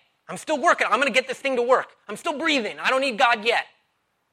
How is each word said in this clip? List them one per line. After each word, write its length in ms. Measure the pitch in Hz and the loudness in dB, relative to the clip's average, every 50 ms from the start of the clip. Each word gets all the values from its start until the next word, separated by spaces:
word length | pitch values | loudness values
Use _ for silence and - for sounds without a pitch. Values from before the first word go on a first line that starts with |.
| _ _ _ _ _ - | _ _ _ _ _ -14
I'm 100 | 180 - | -14 -10
still 200 | - - 311 262 | -6 -4 -2 0
working. 300 | 277 349 285 - 247 175 | 2 2 2 2 2 0
I'm 100 | 202 240 | 2 2
gonna 100 | 285 269 | 2 2
get 180 | 202 254 254 - | 0 0 0 -2
this 120 | 240 - | -4 -6
thing 160 | - 269 262 | -4 -4 -2
to 60 | 240 | 0
work. 340 | 240 240 254 185 131 - - _ _ - | 2 2 2 2 2 -2 -10 _ _ -14
I'm 80 | 208 202 | -12 -8
still 200 | - 339 302 254 | -6 -6 -4 -2
breathing. 400 | 320 320 294 262 214 190 143 147 | -2 0 0 0 0 -4 -6 -4
I 120 | 165 214 | -2 0
don't 100 | 254 262 | 0 0
need 180 | 269 277 220 196 | 0 0 0 2
God 280 | 269 240 240 220 202 | 2 2 2 2 0
yet. 200 | 233 214 151 - - _ _ _ _ _ _ _ _ _ _ _ _ | 0 0 0 -2 -6 _ _ _ _ _ _ _ _ _ _ _ _